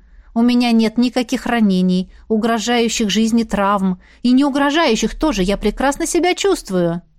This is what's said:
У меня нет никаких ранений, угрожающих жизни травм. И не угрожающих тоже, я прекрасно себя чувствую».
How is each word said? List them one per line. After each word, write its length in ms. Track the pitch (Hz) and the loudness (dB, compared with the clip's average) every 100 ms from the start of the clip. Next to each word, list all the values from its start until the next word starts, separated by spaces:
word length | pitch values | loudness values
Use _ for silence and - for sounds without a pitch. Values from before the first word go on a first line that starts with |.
| _ - - | _ -20 -8
У 80 | 233 | -2
меня 320 | 240 240 247 | 0 2 2
нет 240 | 226 220 226 | 2 2 0
никаких 480 | 247 254 226 240 | -2 0 -4 -4
ранений, 640 | - 233 214 185 185 180 180 - - | -2 0 2 2 2 0 -4 -10 -4
угрожающих 840 | 220 233 233 208 240 233 226 214 | -2 0 -2 0 0 0 -2 -2
жизни 320 | 185 226 233 | 0 2 0
травм. 580 | 226 - 196 208 190 185 - - | 0 0 0 0 0 -4 -10 -6
И 100 | 240 | 0
не 100 | 254 | 2
угрожающих 760 | 285 269 285 285 320 220 220 - | 2 2 0 2 2 2 -2 -2
тоже, 240 | 311 208 | -2 0
я 160 | 185 196 | -2 0
прекрасно 480 | 208 214 269 285 330 | -2 -2 -2 -2 -2
себя 280 | 349 349 | 0 0
чувствую». 680 | 359 403 359 - 185 170 170 - | 0 0 -2 -2 -2 0 -2 -8